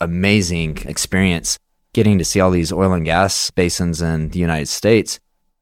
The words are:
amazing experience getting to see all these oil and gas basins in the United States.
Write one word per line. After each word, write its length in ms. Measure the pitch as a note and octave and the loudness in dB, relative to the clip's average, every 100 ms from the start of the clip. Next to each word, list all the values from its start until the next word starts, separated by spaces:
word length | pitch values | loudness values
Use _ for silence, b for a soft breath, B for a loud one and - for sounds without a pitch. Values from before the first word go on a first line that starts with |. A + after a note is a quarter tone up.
amazing 800 | E2+ E2+ F#2+ G#2 E2+ E2+ D#2+ D2+ | -4 0 2 2 2 -2 -4 -6
experience 800 | - - - F#2 F#2+ E2+ - - _ _ _ | -8 -8 -4 0 2 0 -4 -8 _ _ _
getting 260 | - G#2+ G2 | 0 2 2
to 60 | |
see 160 | D#2+ G2+ | 2 2
all 100 | F#2 | 2
these 220 | F2+ E2 | 2 0
oil 200 | F2+ F#2+ | 0 0
and 120 | F2+ | 0
gas 460 | D#2 E2 F#2+ - - | 0 2 2 0 -4
basins 500 | - F2 - F2 D#2+ | -2 -2 0 -4 -2
in 280 | E2+ D#2+ D#2 | -2 -2 -4
the 100 | F2+ | -2
United 280 | E2+ D#2+ C#2+ | -2 -2 -4
States. 520 | - G#2+ A2 - - _ _ _ _ | -2 2 2 2 -8 _ _ _ _